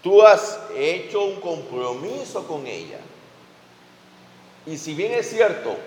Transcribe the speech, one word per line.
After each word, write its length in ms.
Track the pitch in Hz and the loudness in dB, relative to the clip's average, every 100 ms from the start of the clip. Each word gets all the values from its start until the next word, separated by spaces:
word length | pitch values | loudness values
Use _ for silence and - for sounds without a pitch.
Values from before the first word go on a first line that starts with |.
Tú 200 | 180 202 | 6 10
has 360 | 214 190 - - - | 10 8 4 -10 -10
hecho 480 | 87 147 180 180 208 | -4 -2 -2 -4 -4
un 180 | 202 190 | -4 -6
compromiso 1040 | 180 160 139 123 123 123 180 269 247 - - | -8 -8 -8 -6 -6 -6 -8 -10 -8 -10 -8
con 200 | 151 131 | -10 -10
ella. 320 | 90 80 53 - - - - - - - - - - - - - - - - 160 | -12 -12 -16 -20 -20 -20 -20 -20 -20 -20 -20 -20 -20 -20 -20 -20 -20 -20 -20 -14
Y 120 | 156 | -12
si 160 | 160 | -10
bien 180 | 151 214 | -6 -2
es 160 | 240 - | -2 -4
cierto 480 | 220 214 170 120 92 | 2 2 2 -8 -10